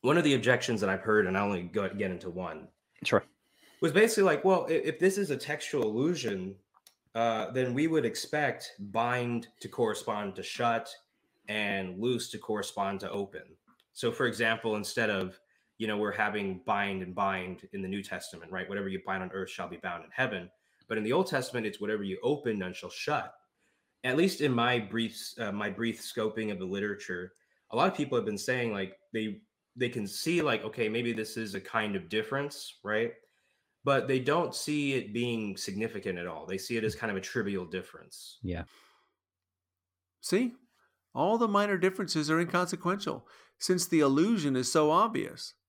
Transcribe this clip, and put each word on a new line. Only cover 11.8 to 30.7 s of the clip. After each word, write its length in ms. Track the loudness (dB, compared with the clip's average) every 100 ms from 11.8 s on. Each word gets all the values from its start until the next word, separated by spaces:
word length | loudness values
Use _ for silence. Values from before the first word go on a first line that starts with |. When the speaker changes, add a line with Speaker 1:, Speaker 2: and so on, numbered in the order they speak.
| -4 -2
Speaker 1:
loose 320 | 0 0 -2
to 80 | -10
correspond 640 | -4 -4 -2 -2 -2 -2
to 100 | -4
open. 320 | -6 -6 -8 -16 -20 _ _ _
So, 180 | -4 -2
for 140 | 0 -2
example, 500 | 2 2 2 0 -2
instead 340 | -2 0 2
of, 300 | 2 -2 -8 _ _ _ _
you 80 | -2
know, 100 | 0
we're 160 | 0
having 480 | 0 0 0 -4 -4 -2
bind 360 | 0 0 -2
and 120 | -6
bind 520 | -2 0 0 -6 -10 -12
in 100 | -8
the 60 | -6
New 140 | -6
Testament, 500 | -6 -10 -10 -16 -10
right? 160 | -8 -6
Whatever 200 | -6 -6
you 120 | -6 -6
bind 160 | -6
on 100 | -4
earth 180 | -6 -8
shall 180 | -8 -10
be 100 | -8
bound 260 | -8 -10
in 60 | -10
heaven. 380 | -2 -2 -2 -8 _ _ _ _
But 100 | -4
in 60 |
the 80 | 2
Old 140 | 2 2
Testament, 400 | 0 -2 -4 -4
it's 140 | -4
whatever 220 | -4 -2
you 160 | -2 -2
open, 360 | 0 0 0 -2
none 160 | -4
shall 160 | -8 -12
shut. 440 | -8 -2 -2 -4 -14 _ _ _ _ _ _
At 120 | -2 2
least 240 | 2 2
in 120 | 2
my 260 | 4 4 2
brief, 560 | 0 -2 -2 -4 -12 -6
uh, 140 | -6
my 180 | -4 -4
brief 300 | -2 -4 -4
scoping 520 | -6 -2 -2 -2 -4
of 60 | -4
the 60 |
literature, 680 | -4 -2 -4 -4 -6 -8 -8 _ _ _ _
a 60 | 2
lot 120 | 2
of 80 | 2
people 200 | 0 0
have 80 |
been 140 | 0 -2
saying, 340 | 0 0 0
like, 240 | -2 -4 -8 _
they, 280 | -4 -4 -6 _ _ _
they 140 | -4 -2
can 180 | -2 -6
see, 360 | -4 0 2
like, 220 | 2 0
okay, 240 | -2